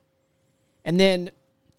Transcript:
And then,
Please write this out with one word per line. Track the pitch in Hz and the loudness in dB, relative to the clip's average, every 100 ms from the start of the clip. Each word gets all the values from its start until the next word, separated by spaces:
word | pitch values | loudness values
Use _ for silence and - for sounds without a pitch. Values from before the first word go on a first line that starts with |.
| _ _ _ _ _ _ _ _ | _ _ _ _ _ _ _ _
And | 160 175 | -4 0
then, | 190 180 180 - _ _ _ | 2 0 -6 -16 _ _ _